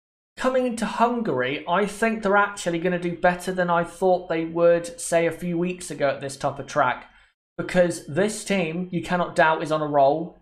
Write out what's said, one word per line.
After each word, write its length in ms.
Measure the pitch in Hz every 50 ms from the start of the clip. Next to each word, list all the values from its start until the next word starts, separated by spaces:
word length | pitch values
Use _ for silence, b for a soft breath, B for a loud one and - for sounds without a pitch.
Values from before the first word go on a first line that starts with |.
| _ _ _ _ _ _ _
coming 300 | - - 262 262 262 254
into 180 | 254 220 - 208
Hungary, 800 | - - - 226 240 247 240 220 196 139 127 123 127 143 151 -
I 180 | 175 170 190 208
think 360 | 190 - - 226 226 220 -
they're 160 | - 190 196
actually 420 | 202 202 202 - - - 175 170 170
gonna 200 | 165 180 180 175
do 180 | 175 175 175
better 340 | - - 180 180 180 - 190 185
than 160 | 180 180 175
I 140 | 170 170 170
thought 440 | 170 - - 190 185 180 175 180
they 180 | - 170 165 165
would, 540 | 165 165 170 170 170 170 170 170 - - -
say, 260 | - - 170 170 170
a 60 | 165
few 260 | 160 - 175 175 175
weeks 320 | 165 175 180 180 180 - -
ago 200 | 156 147 147 139
at 120 | 135 -
this 160 | 139 135 -
type 220 | - - 139 135 -
of 80 | 127
track. 420 | - - 151 135 127 117 - - - b b b b b b _ _ -
Because 480 | - 170 - - 185 180 175 - - -
this 380 | - 139 165 202 214 214 - -
team, 460 | - 196 196 190 160 156 180 185 180
you 100 | - 170
cannot 320 | 165 - 185 175 170 - -
doubt, 300 | 175 165 160 160 160 170
is 80 | 147
on 100 | 156 156
a 60 | 151
roll. 500 | 143 147 143 139 135 147 160 175 175 - -